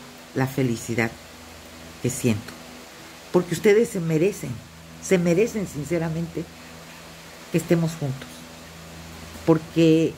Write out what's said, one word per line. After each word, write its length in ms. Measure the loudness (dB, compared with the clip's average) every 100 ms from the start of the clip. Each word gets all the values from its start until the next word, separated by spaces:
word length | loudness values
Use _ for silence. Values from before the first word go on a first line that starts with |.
| -18 -18 -6
la 140 | -2 0
felicidad 640 | 2 0 0 -2 0 0 -2 -16 -18 -18 -18 -18 -18 -18 -4
que 80 | -4
siento. 440 | 0 2 0 -2 -14 -18 -18 -18 -18 -18 -18 0
Porque 200 | 0 2
ustedes 360 | 2 6 6 6
se 100 | 2
merecen, 520 | 2 4 2 0 -6 -8 -12 -20 -20 -14
se 160 | 2 4
merecen 500 | 6 4 4 0 -4
sinceramente 760 | -6 -2 -2 0 -2 -4 -6 -8 -12 -18 -18 -18 -18 -18 -18 -18 -18 -2
que 60 | -2
estemos 340 | 4 4 2 0
juntos. 300 | -4 -4 -8 -16 -16 -16 -18 -18 -18 -16 -16 -16 -14 -2 4
Porque 680 | 4 4 6 8 8 6